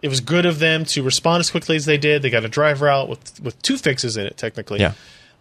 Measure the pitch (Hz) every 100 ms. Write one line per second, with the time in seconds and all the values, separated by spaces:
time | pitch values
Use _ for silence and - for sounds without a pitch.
0 | 147 131 123 175 175 151 160 160 156 147
1 | 131 - 170 175 170 170 - 156 147 147
2 | 147 147 135 117 110 147 151 139 147 139
3 | 131 113 - - 113 - - 269 151 131
4 | 120 110 98 - 113 - - 101 95 -
5 | - - - _